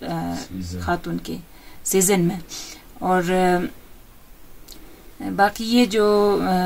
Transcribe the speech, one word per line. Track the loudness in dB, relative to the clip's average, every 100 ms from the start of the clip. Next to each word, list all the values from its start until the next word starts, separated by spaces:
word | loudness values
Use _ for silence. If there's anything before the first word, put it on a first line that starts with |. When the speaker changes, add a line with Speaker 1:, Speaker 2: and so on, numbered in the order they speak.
Speaker 1:
अ, | -8 -6 -6
Speaker 2:
Season। | -8 -8 -10 -8 -6
Speaker 1:
खातून | -4 -4 -4 -6
के | -6 -12 -12 -20 -20 -10
season | 0 2 4 4
में। | 2 -2 -8 -14 -14 -16 -20 -6
और, | 0 2 2
अ, | 2 4 2 -2 -8 -20 -20 -20 -20 -20 -20 -20 -20 -20 -20 -20 -20 -20 -12 -4
बाकी | 2 2 0
ये | 2 4 4
जो, | 4 4 4 4 2
अ, | 2 2